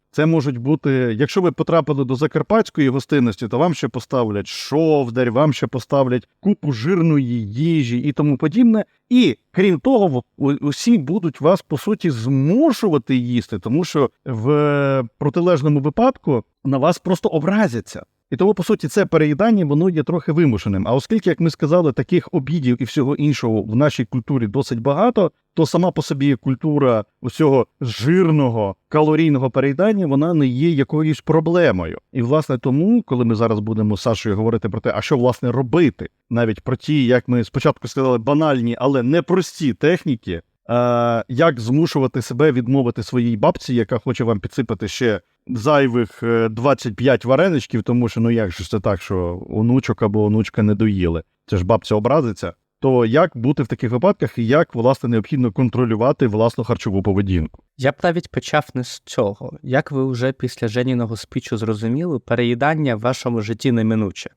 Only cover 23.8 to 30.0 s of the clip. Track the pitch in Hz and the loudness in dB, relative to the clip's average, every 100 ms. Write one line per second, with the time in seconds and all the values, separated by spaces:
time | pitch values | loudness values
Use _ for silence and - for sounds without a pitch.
23.8 | 147 - 117 127 - 139 110 131 135 117 | 2 0 -4 -4 -2 -2 -2 -2 -2 -2
24.8 | 123 143 233 233 175 _ _ - 156 170 | -2 0 2 2 0 _ _ -2 0 2
25.8 | 180 165 - 143 143 131 135 131 160 147 | 0 -2 -4 0 0 0 -2 -2 0 2
26.8 | 131 110 - _ 123 - 156 135 110 - | 2 0 -2 _ -8 0 2 2 0 -4
27.8 | 131 107 120 180 170 151 131 113 98 - | -8 -2 2 4 4 2 2 0 -4 -6
28.8 | - 151 151 156 165 139 127 135 139 139 | -2 2 2 4 2 2 0 0 0 2
29.8 | 202 208 | 0 2